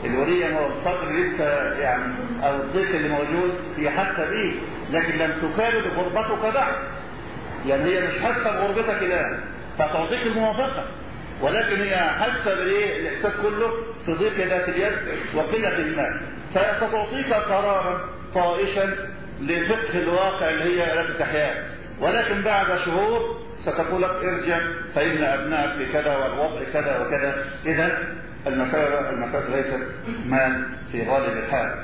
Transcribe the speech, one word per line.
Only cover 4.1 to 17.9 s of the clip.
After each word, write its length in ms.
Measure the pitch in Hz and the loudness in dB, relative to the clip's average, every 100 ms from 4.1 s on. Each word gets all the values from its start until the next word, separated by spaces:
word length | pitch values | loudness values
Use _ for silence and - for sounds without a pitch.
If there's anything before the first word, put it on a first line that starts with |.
| 180 156 | 0 -2
بيه، 220 | 214 185 127 - - - | 0 -2 -2 -6 -8 -2
لكن 260 | 156 170 160 | 0 0 0
لم 140 | 160 156 | 0 0
تكابد 440 | 160 202 233 226 190 165 | -2 2 2 2 0 -2
غربتك 580 | 180 190 226 208 214 | 0 0 0 0 2
بعد. 200 | 269 247 - - - - - - - - - 131 | 2 0 -2 -6 -8 -10 -10 -10 -10 -10 -4 2
يعني 180 | 139 | 2
هي 160 | 160 185 | 4 2
مش 220 | 180 - | 0 0
حاسة 380 | 226 240 226 196 | 0 2 0 0
بغربتك 420 | 202 202 226 190 | 0 2 0 0
الآن 360 | 180 175 147 - - - - - | 2 0 0 -4 -8 -10 -10 0
فتعطيك 480 | 151 160 165 247 233 | 0 2 0 0 0
الموافقة، 580 | 220 220 214 269 175 - - - - - - | 2 2 2 0 -2 -6 -10 -12 -10 -10 -2
ولكن 420 | 135 202 226 196 | 0 2 2 0
هي 140 | 202 185 | 2 2
حاسة 580 | 165 156 226 240 208 | 2 2 0 2 0
بإيه؟ 460 | 185 185 202 208 156 | 0 2 2 2 0
الإحساس 320 | 165 - 208 202 | -2 0 -2 0
كله 280 | 208 208 226 226 - - - | 0 2 0 0 -6 -6 -4
في 60 | |
ضيق 340 | 160 214 196 180 | 2 2 2 0
ذات 200 | 180 180 | 0 0
اليد 240 | 170 202 - - 151 - | 0 0 0 -4 -6 -4
وقلة 440 | 151 156 226 202 165 | -2 0 0 0 0
المال، 420 | 156 156 120 101 - - - | 0 0 -2 -2 -8 -10 -2
فستعطيك 800 | 185 208 202 220 214 208 269 269 | 2 2 2 0 0 0 -2 2
قرارا 680 | 220 185 196 208 196 180 | 2 2 2 4 2 2